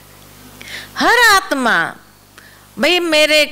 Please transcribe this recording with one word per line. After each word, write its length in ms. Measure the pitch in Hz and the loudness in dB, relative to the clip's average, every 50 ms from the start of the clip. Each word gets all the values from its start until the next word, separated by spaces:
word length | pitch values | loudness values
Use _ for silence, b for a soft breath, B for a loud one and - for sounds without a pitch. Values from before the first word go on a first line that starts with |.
| - - - - - - - - - - - B B B B B B B B | -20 -20 -20 -20 -20 -20 -20 -20 -20 -20 -20 B B B B B B B B
हर 220 | - 262 359 453 480 480 | -2 0 2 2 4 4
आत्मा, 520 | 453 403 381 381 - 294 269 254 226 196 170 160 127 - - - _ _ _ _ _ _ B B B B B B B - | 4 2 2 0 -2 -4 -2 -2 0 0 0 -2 -4 -8 -14 -20 _ _ _ _ _ _ B B B B B B B -8
भाई 220 | 202 240 311 359 359 | -4 -2 0 0 0
मेरे 460 | 349 330 311 302 302 294 302 302 294 277 | 0 0 2 2 2 2 2 2 0 0